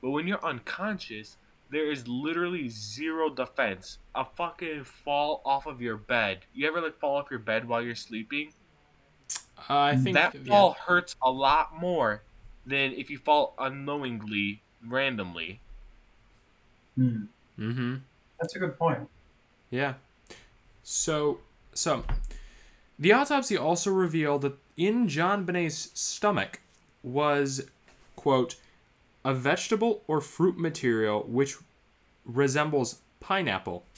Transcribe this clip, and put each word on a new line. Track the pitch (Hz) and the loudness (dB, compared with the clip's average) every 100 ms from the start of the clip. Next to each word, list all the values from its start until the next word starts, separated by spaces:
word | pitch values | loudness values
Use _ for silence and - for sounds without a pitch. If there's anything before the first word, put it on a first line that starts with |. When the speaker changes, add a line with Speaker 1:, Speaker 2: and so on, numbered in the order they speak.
Speaker 1:
But | 127 | -2
when | 143 170 | -2 -2
you're | 202 | -2
unconscious, | 160 127 - - 202 202 - 107 110 - _ _ _ | -4 -6 -8 -8 -6 -6 -8 -14 -14 -20 _ _ _
there | 147 151 | -2 -2
is | 143 120 | -2 -4
literally | 123 147 165 175 180 135 | -4 -2 -2 -2 -4 -6
zero | 110 107 107 156 160 156 | -8 -12 -6 -4 0 0
defense. | 131 123 - 120 95 - - - - | 0 -6 0 -2 -2 -12 -20 -12 -6
A | 131 | -6
fucking | - 170 170 170 151 | -4 -6 -6 -10 -10
fall | 131 - - 143 147 151 - | -12 -14 -2 0 0 -2 0
off | 139 151 | 0 0
of | 127 | -6
your | 120 107 | -6 -6
bed. | 104 123 107 95 - | 0 0 2 -2 -10
You | 127 143 | -4 -2
ever, | 160 | -2
like, | 160 151 | -4 -2
fall | 147 139 | -2 0
off | 143 | -2
your | 127 | -8
bed | 110 110 117 | -2 -2 0
while | 117 | -2
you're | 120 113 | -2 -8
sleeping? | - 110 110 143 151 _ _ _ _ _ _ _ _ - - - - | -8 -10 -6 -8 -8 _ _ _ _ _ _ _ _ -8 -8 -20 -2
Speaker 2:
Uh, | 143 | 2
I | 143 135 | 4 4
think, | 127 127 | 4 4
Speaker 1:
That | 170 | 4
Speaker 2:
yeah. | 147 131 | 0 4
Speaker 1:
fall | 202 190 | 8 8
hurts | 143 - 175 175 - | 4 2 2 2 0
a | 131 | 0
lot | 131 135 151 311 160 | 4 4 4 2 -4
more | 175 175 117 104 - - - - - | -2 2 2 0 -8 -20 -20 -20 -6
than | 139 135 | -2 -2
if | 131 135 | -4 -10
you | 143 | -8
fall | - 147 139 - | 2 4 4 -2
unknowingly, | 131 135 139 147 135 120 107 104 101 104 _ _ | -6 -6 -6 -6 -4 -6 -4 -2 -2 -4 _ _
randomly. | 117 127 135 120 92 85 82 101 - - - - _ _ _ _ _ _ _ _ _ - | -6 -2 -2 -2 -6 -6 -10 -12 -18 -20 -20 -20 _ _ _ _ _ _ _ _ _ 0
Speaker 3:
Hmm. | 127 113 104 _ _ - | 2 2 -6 _ _ -10
Speaker 2:
Mm-hmm. | 110 123 123 131 135 _ _ _ | -6 -4 -4 -6 -10 _ _ _
Speaker 3:
That's | 165 - | -8 -4
a | |
good | 180 - | -6 0
point. | 165 - - _ _ _ _ _ _ | 0 0 -6 _ _ _ _ _ _
Speaker 2:
Yeah. | 123 139 131 _ _ _ - - _ _ _ | -4 -4 -4 _ _ _ -20 -20 _ _ _
So, | - - - 151 147 - - _ - | -6 -2 0 2 2 0 -8 _ -12
so, | - - - - - - - - - - - _ _ | -4 0 0 0 -2 -2 -10 -18 -20 -20 -20 _ _
the | 151 | 6
autopsy | 226 285 285 254 185 | 6 6 2 2 0
also | 139 170 202 | 2 2 2
revealed | 190 180 160 151 143 | 2 2 2 2 2
that | 139 139 _ - | 0 -4 _ -2
in | 180 233 233 | 2 4 2
JonBenét's | 143 175 202 180 180 170 151 - - | 2 2 2 0 0 -2 -4 -8 -6
stomach | - - 208 180 98 - _ _ _ _ | -6 0 2 2 -2 -6 _ _ _ _
was, | - 131 147 143 139 135 - _ _ - - - | -4 0 2 4 2 -2 -8 _ _ -20 -20 -4
quote, | - 131 123 - _ _ _ _ _ _ | 2 2 2 -6 _ _ _ _ _ _
"a | 131 | -4
vegetable | 131 127 170 - 220 226 208 - | -2 0 0 0 2 2 0 -2
or | 156 | -4
fruit | 143 - 175 175 | -4 0 0 2
material | 165 156 131 113 110 107 | -4 -2 0 2 2 0
which | - 117 139 - - _ _ _ _ _ - | 0 0 0 -2 -18 _ _ _ _ _ -8
resembles | 120 139 135 151 147 120 - _ _ | 0 2 2 2 2 0 -4 _ _
pineapple." | - 190 170 101 - 90 - | -2 0 0 -2 -4 -8 -12